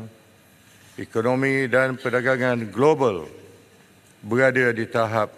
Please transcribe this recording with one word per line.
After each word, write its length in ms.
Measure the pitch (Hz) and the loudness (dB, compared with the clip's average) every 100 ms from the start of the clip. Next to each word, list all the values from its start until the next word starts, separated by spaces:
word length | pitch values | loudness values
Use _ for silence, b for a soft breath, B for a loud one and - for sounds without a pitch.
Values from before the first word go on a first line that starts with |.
| 110 - - _ _ _ _ - - - | -16 -20 -20 _ _ _ _ -20 -20 -16
ekonomi 720 | 101 117 113 127 135 135 131 | -6 -2 0 0 0 0 2
dan 240 | 123 131 | 2 2
perdagangan 720 | 127 127 123 123 123 127 120 110 | -2 -2 0 0 0 0 -2 -4
global 640 | 98 143 156 127 90 76 - - - - _ - _ _ _ 107 | 2 2 4 2 0 -8 -16 -20 -20 -20 _ -20 _ _ _ -4
berada 480 | 120 131 127 123 | 2 2 4 0
di 160 | 113 110 | 0 -4
tahap 400 | 120 110 110 104 | -2 0 0 -2